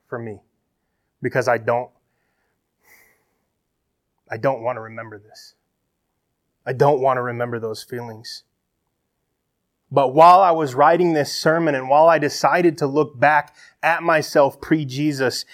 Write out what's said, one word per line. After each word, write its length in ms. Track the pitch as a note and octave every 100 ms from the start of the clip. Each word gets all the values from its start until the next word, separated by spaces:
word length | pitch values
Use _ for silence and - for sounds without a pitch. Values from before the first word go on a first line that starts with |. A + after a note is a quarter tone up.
| _
for 100 | A#2+
me 220 | A2+ G2 _ _ _ _ _ _ _ _
because 260 | B2+ C3+ A#2+
I 80 | A#2
don't, 320 | A2 A#2 G#2+ _ _ _ _ _ _ _ _ _ _ _ _ _ _ _ _ _ _ _ _ _ _ _ _
I 60 | A2+
don't 260 | C#3 B2+
want 140 | A#2 A#2+
to 60 |
remember 360 | A2+ A2+ A2+ G#2+
this. 360 | G#2 - - _ _ _ _ _ _ _ _ _ _ _ C3+
I 80 |
don't 260 | B2+ C#3+ C#3+
want 160 | C3+ B2+
to 60 |
remember 360 | B2 A#2+ A#2+ A#2
those 240 | A2 A2
feelings. 640 | - A#2+ A#2 A2 - - _ _ _ _ _ _ _ _ _ _ _ _ _ _ _
But 240 | C#3 C3
while 260 | C#3 E3+ F3+
I 100 | F#3
was 240 | D#3+ D3
writing 400 | B2 D3 E3+ F3
this 200 | D#3 C#3
sermon 400 | - D#3+ E3 D#3+
and 140 | C3+ C3
while 220 | D3 E3
I 80 | D#3
decided 580 | D3 - C#3+ E3+ F3 D3
to 100 | D3
look 320 | C#3+ D3 C3
back 380 | C#3+ D3+ D3 _ - _
at 200 | D#3 E3
myself 580 | E3+ D#3+ C#3+ D#3 C#3 -
pre-Jesus, 840 | - D#3+ C#3 C3 D3+ C3+ B2+ - -